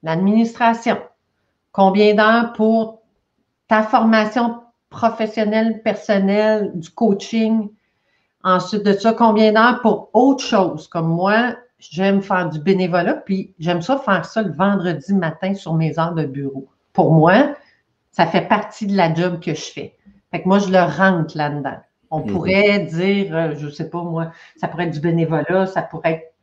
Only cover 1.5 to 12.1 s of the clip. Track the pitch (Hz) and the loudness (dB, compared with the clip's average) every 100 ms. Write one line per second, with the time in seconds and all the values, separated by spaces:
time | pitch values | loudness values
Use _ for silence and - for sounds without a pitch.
1.5 | _ _ - 196 196 208 208 214 233 233 | _ _ 2 2 6 4 4 4 2 0
2.5 | - 220 226 220 - _ _ _ _ _ | 0 2 2 -2 -10 _ _ _ _ _
3.5 | _ _ 220 220 247 220 220 214 247 233 | _ _ 0 2 2 4 2 2 0 -2
4.5 | 233 - _ _ - 226 214 220 226 214 | -4 -16 _ _ -2 -2 -2 -6 -2 -2
5.5 | 220 226 214 - 208 - 202 196 202 214 | 0 0 -2 -4 -4 -2 0 2 2 2
6.5 | 214 202 175 160 - 226 196 - 226 220 | 0 -2 -6 -12 -2 0 0 -2 -2 0
7.5 | 226 214 _ _ _ _ _ _ _ 185 | 0 -2 _ _ _ _ _ _ _ 0
8.5 | 180 - 214 202 196 226 226 233 208 220 | 0 0 -2 0 2 0 2 2 4 4
9.5 | 214 233 240 220 202 - 220 269 269 - | 4 4 2 0 0 0 2 2 2 0
10.5 | 220 180 151 - 170 165 165 190 214 247 | 0 0 -4 -8 -4 -2 0 0 0 0
11.5 | 240 _ _ - 151 190 | -6 _ _ -14 -2 0